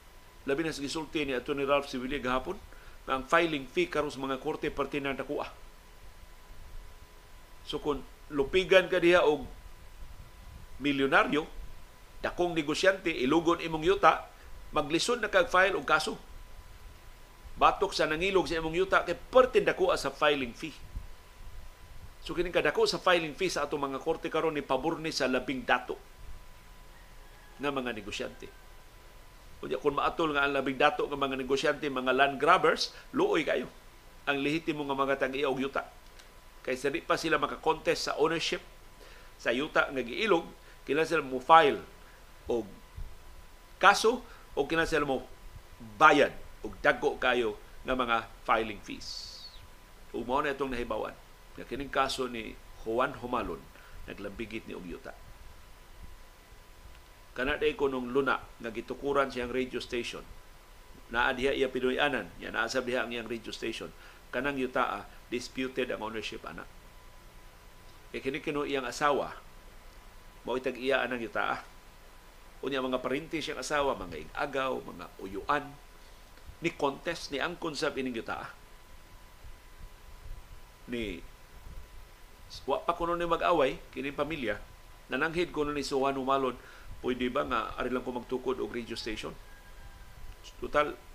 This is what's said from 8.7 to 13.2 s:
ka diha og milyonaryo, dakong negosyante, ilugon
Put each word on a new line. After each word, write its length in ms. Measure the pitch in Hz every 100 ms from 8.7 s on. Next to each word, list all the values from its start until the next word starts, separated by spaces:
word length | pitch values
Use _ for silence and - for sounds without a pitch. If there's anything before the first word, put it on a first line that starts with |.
| 190 175
ka 80 | 180
diha 240 | 170 175 147
og 160 | 147 247 - - - - - - - - - - - - -
milyonaryo, 640 | 139 139 135 175 254 147 160 - - - - - - -
dakong 320 | 110 - 175 160
negosyante, 560 | 147 151 185 196 170
ilugon 480 | 156